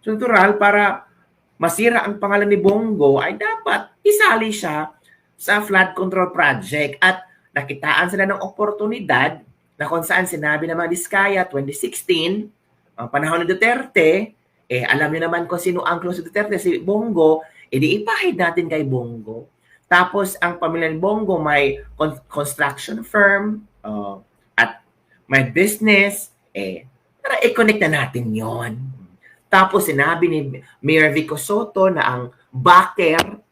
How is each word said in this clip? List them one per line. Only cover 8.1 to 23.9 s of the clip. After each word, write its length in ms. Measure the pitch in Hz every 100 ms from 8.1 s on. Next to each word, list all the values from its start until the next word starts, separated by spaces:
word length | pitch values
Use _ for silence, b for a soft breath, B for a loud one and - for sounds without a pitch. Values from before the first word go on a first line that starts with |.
| 196 196
ng 160 | 196
oportunidad 1040 | 185 - 208 208 214 247 170 127 147 - _ _ _ _
na 80 | 143
kung 160 | 165
saan 240 | 160 185 185
sinabi 400 | 160 151 151 160
ng 120 | 165
mga 120 | 170
Diskaya, 520 | 170 - 196 202 190 180
twenty 280 | 139 139 139
sixteen, 720 | 180 - - 170 165 208 214 _ _ _ _ -
ang 160 | 120
panahon 320 | 143 156 170 165
ni 40 |
Duterte, 840 | - 170 165 160 185 160 185 214 _ _ _ _
eh, 180 | 123 123
alam 240 | 139 151
niyo 160 | 156 165
naman 160 | 170 170
kung 160 | 175
sino 240 | 185 175 156
ang 160 | 170
close 200 | 175 180
ni 120 | 165
Duterte, 240 | 208 208 196
si 240 | 180 -
Bongo, 640 | 170 208 233 170 156 156 B B B
eh, 80 | 135
di 240 | 156 208
ipahid 400 | 302 - 381 254
natin 240 | 170 175 165
kay 160 | 156
Bongo. 720 | 139 127 117 117 107 113 - _ b b _
Tapos, 480 | 175 180 202 190 -
ang 160 | 175 175
pamilya 320 | 160 165 160
ni 80 | 160
Bongo 400 | 185 214 202 170
may 400 | 151 147 139 135 - -
con-, 240 | 156 139 _
construction 800 | 147 143 - 143 139 - 220 226
firm, 560 | 214 196 196 208 214 - _
uh, 320 | 107